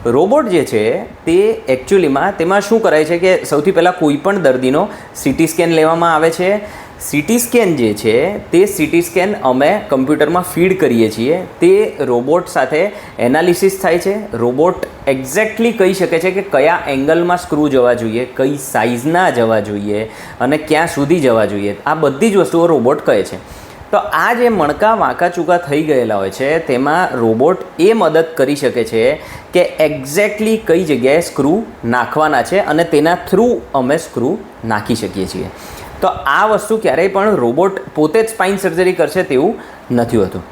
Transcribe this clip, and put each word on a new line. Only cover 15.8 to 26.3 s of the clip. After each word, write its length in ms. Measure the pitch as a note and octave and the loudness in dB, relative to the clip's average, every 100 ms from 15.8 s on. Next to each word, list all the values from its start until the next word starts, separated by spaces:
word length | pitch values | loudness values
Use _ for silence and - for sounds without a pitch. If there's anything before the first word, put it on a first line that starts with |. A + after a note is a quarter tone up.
| F#3 | 0
શકે 240 | F#3 F3 E3 | 2 0 0
છે 120 | F#3 | 0
કે 120 | F#3+ | -2
કયા 360 | G3 C3+ D3 E3+ - | -2 2 2 0 -2
એંગલમાં 480 | C3+ C#3+ E3 F3 F3 | -2 0 2 2 -2
સ્ક્રૂ 320 | - D3+ D3+ | -2 0 2
જવા 260 | C3 B2 | 4 2
જોઈએ, 320 | A#2 A2+ A2 B2+ - | 2 -2 -4 -6 -2
કઈ 200 | C3+ C#3+ | -2 -2
સાઇઝના 720 | - A2+ A#2 A#2+ C#3 E3+ F#3 | -4 -2 0 -2 0 2 2
જવા 300 | B2 A2+ A2 | 2 2 0
જોઈએ 500 | G#2 G#2 G#2 G#2 A2 - - - | -2 -6 -4 -4 -6 -12 -18 -4
અને 160 | B2 D3+ | -2 -2
ક્યાં 300 | D3+ D3+ E3+ | 0 0 0
સુધી 340 | - C#3+ F3 | -2 0 2
જવા 240 | C3 A2+ | 4 2
જોઈએ, 320 | G#2 G2+ G2+ G2 C#3+ | 2 -2 -4 -4 -4
આ 80 | |
બધી 360 | D#3+ E3 D#3 A3+ | 0 0 0 2
જ 60 | G3 | 2
વસ્તુઓ 300 | E3 E3+ E3+ | 2 2 2
રોબોટ 400 | D3+ A#2 D3 - | 2 2 0 0
કહે 160 | A2 | 0
છે. 380 | - F#2+ - - - - - | 0 -8 -14 -20 -20 -20 -2
તો 60 | G#3 | -2
આ 360 | - D#3 F#3 | 0 -2 0
જે 160 | A#3 A#3+ | 2 2
મણકા 460 | G#3+ D3 C#3+ G#3+ | 2 0 2 0
વાંકા 340 | A3 C#3+ B2 F3 | 2 0 0 -2
ચૂકા 280 | F3 D#3+ F3 | -2 0 0
થઈ 260 | F3 D3 | 0 -2
ગયેલા 340 | D#3 C3+ A2+ G#2 | 2 0 2 -2
હોય 140 | G2 | -2